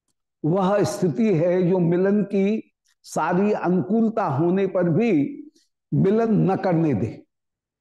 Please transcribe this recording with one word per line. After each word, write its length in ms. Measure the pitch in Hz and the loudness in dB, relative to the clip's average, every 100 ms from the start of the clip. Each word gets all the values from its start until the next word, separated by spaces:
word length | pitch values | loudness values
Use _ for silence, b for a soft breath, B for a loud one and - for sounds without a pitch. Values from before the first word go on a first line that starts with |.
| _ _ _ _ 151 | _ _ _ _ -2
वह 380 | 190 185 208 | 0 0 0
स्थिति 520 | 175 - 180 139 220 160 | 0 -2 -2 0 0 2
है 340 | 175 185 175 | 2 2 2
जो 100 | 185 | 2
मिलन 440 | 170 175 196 208 | 2 2 2 0
की 500 | 180 196 196 214 - _ _ _ | 0 0 0 -2 -8 _ _ _
सारी 480 | - - 156 185 208 | -10 -6 -2 0 0
अनुकूलता 720 | - 170 185 - 226 220 226 180 | 0 0 0 0 0 0 0 -2
होने 420 | 135 170 190 190 | 0 0 0 0
पर 220 | 190 170 | 0 0
भी 540 | 160 233 156 - - - - b _ - | 0 2 0 0 -6 -18 -20 b _ -4
मिलन 580 | 143 185 220 226 185 165 | 0 2 2 2 2 2
न 40 | 190 | 0
करने 380 | 196 160 160 | 0 0 0
दे, 320 | 107 107 - - _ _ _ _ _ | 0 -4 -8 -20 _ _ _ _ _